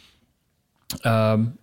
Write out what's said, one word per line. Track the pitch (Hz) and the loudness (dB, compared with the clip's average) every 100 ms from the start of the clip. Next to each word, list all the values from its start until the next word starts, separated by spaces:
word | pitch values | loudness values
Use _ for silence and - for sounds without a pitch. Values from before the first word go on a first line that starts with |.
| _ _ _ _ _ _ _ _ - - | _ _ _ _ _ _ _ _ -18 -6
Ehm, | 123 110 110 110 117 - | 0 2 2 0 -2 -6